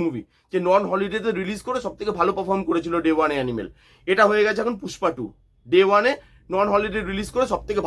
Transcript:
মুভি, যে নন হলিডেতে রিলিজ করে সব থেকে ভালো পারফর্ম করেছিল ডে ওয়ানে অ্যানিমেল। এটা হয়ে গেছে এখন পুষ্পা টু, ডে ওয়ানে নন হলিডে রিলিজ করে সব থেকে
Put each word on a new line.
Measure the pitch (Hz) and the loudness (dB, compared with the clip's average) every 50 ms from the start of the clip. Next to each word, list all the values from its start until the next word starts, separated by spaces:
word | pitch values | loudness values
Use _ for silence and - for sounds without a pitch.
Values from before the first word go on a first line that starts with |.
মুভি, | 170 165 135 113 101 _ _ _ _ _ | -2 -2 -2 -6 -12 _ _ _ _ _
যে | - 185 180 175 | -4 -2 2 4
নন | 185 202 202 175 | 4 4 2 2
হলিডেতে | 185 196 196 196 185 220 185 226 180 175 | -2 -2 -2 -2 -4 -4 -4 -2 -2 -2
রিলিজ | 190 180 214 202 - 240 | -2 -4 -6 -8 -6 -6
করে | 254 254 240 | -6 -4 -4
সব | 196 - - | -6 -8 -8
থেকে | 208 214 196 180 | -6 -4 0 0
ভালো | 170 190 190 190 | 2 2 2 -2
পারফর্ম | 190 180 196 196 185 160 | -2 -2 -2 -2 0 0
করেছিল | 170 170 160 170 165 170 160 | -2 -2 0 0 -2 0 2
ডে | 160 160 156 | 2 2 2
ওয়ানে | 156 151 147 139 | 2 0 0 0
অ্যানিমেল। | 127 123 120 110 95 90 - _ _ _ _ _ - - | -2 -2 -4 -6 -6 -8 -12 _ _ _ _ _ -4 -2
এটা | 190 208 214 202 | 2 4 4 4
হয়ে | 214 214 208 | 4 4 2
গেছে | 214 214 202 214 | 2 2 -2 -2
এখন | 233 240 190 | -4 -4 -6
পুষ্পা | - 175 - - 190 170 165 135 | -8 -12 -10 -2 -2 -2 -2 -2
টু, | 117 98 - _ _ _ _ _ _ 120 | -8 -10 -12 _ _ _ _ _ _ 2
ডে | 156 185 196 190 | 4 4 6 6
ওয়ানে | 202 208 220 254 285 - - _ _ - _ - 175 | 4 4 4 2 0 -2 -6 _ _ -20 _ -6 0
নন | 190 202 202 202 | 0 0 2 2
হলিডে | 208 208 214 185 214 185 180 | 0 0 0 -4 -4 -4 -4
রিলিজ | 196 196 208 175 - | -6 -6 -6 -4 -2
করে | 240 262 - 202 | -2 0 0 -2
সব | 165 - - | -4 -4 -4
থেকে | 208 196 165 | -4 0 2